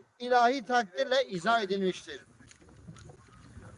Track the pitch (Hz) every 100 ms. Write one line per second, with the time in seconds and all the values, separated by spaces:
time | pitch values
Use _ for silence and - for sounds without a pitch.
0 | - - 247 247 240 277 233 247 202 -
1 | 262 269 247 180 175 233 185 196 185 -
2 | - 139 - - - - - - - -
3 | - - - - - - -